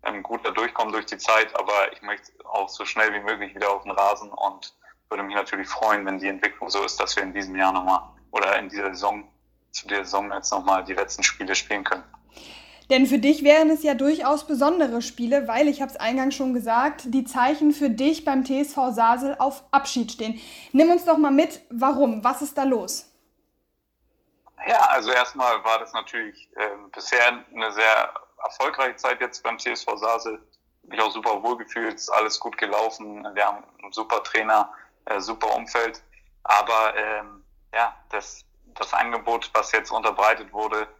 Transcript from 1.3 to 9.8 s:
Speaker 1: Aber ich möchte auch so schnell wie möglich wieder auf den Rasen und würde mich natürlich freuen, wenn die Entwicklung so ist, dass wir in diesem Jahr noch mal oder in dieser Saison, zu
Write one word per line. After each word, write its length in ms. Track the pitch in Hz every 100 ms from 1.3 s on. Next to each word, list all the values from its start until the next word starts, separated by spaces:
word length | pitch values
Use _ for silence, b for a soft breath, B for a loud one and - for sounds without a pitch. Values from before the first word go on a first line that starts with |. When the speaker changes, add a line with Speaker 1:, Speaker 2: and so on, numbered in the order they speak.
| 110 110 -
Speaker 1:
Aber 360 | 101 104 98
ich 100 | -
möchte 300 | 104 104 - _
auch 240 | - 110 98
so 160 | -
schnell 280 | 101 110 107
wie 80 | 104
möglich 340 | 101 107 101
wieder 160 | 98 101
auf 140 | 98
den 80 | 101
Rasen 380 | 95 98 104 104
und 440 | - 98 - - _ b b _
würde 140 | 101
mich 140 | 98 101
natürlich 320 | 98 101 95
freuen, 360 | - 110 104 98
wenn 120 | 95
die 80 | 98
Entwicklung 440 | 95 101 - 92
so 120 | 98
ist, 160 | 98 -
dass 160 | 98
wir 80 | -
in 100 | 95
diesem 220 | 95 95
Jahr 180 | 92 95
noch 120 | 92
mal 280 | 92 92 - - _
oder 260 | - 98 104
in 100 | 98
dieser 200 | 101 98
Saison, 420 | 92 101 104 - _ _ _ _
zu 160 | -